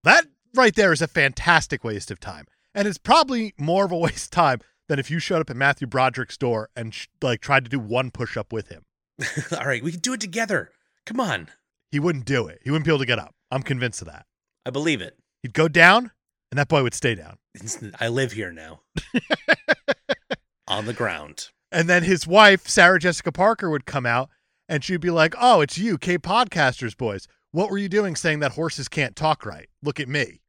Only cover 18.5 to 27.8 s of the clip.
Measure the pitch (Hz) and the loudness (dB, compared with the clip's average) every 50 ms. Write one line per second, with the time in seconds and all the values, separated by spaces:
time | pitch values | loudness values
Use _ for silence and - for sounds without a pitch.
18.5 | 85 80 80 80 78 _ _ _ _ - - - - 240 - - 320 - - - | -10 -16 -18 -20 -20 _ _ _ _ -10 -10 -4 -4 -4 -2 -2 -6 -4 0 -2
19.5 | 302 - _ - 302 _ _ - - _ _ - 247 _ _ _ 240 _ _ _ | -2 0 _ -4 -4 _ _ -6 -6 _ _ -8 -8 _ _ _ -12 _ _ _
20.5 | _ _ _ - 92 104 104 113 113 - 120 101 82 78 76 76 76 - - - | _ _ _ -8 -6 -6 -6 -8 -6 -4 -4 -4 -4 -8 -12 -16 -16 -18 -18 -18
21.5 | _ _ _ _ - 170 165 170 180 180 170 180 190 156 - 160 180 208 214 202 | _ _ _ _ -2 -2 2 2 2 2 4 2 0 0 0 4 8 8 10 10
22.5 | 190 185 _ - - 202 175 175 190 175 151 180 165 - - 175 139 - 185 214 | 8 6 _ 0 4 6 8 8 6 4 2 0 -2 -2 -6 -6 -2 2 2 2
23.5 | 226 - 202 170 151 139 - - - 139 123 120 117 123 135 - _ _ _ _ | 2 0 -2 -4 -4 -4 -6 -6 -6 -4 -2 0 0 0 -2 -4 _ _ _ _
24.5 | _ _ _ - 170 147 - - 190 165 156 175 170 165 156 165 - - 240 254 | _ _ _ -6 -6 -6 -4 -4 -4 -2 -2 0 2 4 2 2 2 2 6 6
25.5 | 233 175 147 - - 170 202 233 185 139 - 180 180 170 - 165 196 233 254 - | 6 6 4 2 -2 -6 -4 -4 -4 -4 -2 -4 -4 -4 -2 0 0 0 0 0
26.5 | - 175 143 131 123 - 127 113 - _ 131 110 101 95 - _ _ _ _ _ | 0 0 0 0 0 -2 -10 -10 -8 _ -6 -4 -4 -6 -10 _ _ _ _ _
27.5 | - 165 202 208 196 202 | -4 -2 -2 -2 -2 -4